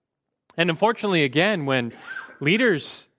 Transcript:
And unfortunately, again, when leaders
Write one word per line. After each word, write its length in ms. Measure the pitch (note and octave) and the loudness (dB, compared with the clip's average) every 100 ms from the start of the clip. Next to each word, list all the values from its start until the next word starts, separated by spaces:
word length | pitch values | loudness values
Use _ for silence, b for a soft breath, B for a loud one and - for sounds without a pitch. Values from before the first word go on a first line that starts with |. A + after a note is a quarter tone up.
| _ _ _ _ _ - | _ _ _ _ _ -2
And 140 | F3 | 0
unfortunately, 540 | D#3 G#3+ A3+ G#3 F3 C#3 | 2 0 0 0 2 2
again, 420 | C#3 G3 F#3+ C#3 | 2 2 0 0
when 260 | C3 A#2 B B B B B | 0 -2 B B B B B
leaders 680 | C#3+ A3 B3 D3+ - - - | 0 2 2 0 -4 -12 -16